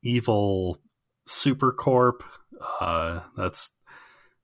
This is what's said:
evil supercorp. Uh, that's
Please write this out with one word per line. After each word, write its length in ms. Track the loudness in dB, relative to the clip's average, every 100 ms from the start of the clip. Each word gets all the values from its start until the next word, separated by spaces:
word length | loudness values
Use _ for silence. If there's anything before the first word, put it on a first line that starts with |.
evil 800 | -2 0 2 2 2 0 -2 -6 _ _ _ _ -6
supercorp. 960 | 0 0 2 0 2 2 4 4 2 -8 -20 _ -16 -10 -6
Uh, 400 | -2 -2 -2 -6 -10 -8
that's 340 | -6 -6 -10 _ _ -20 -20 _ _ _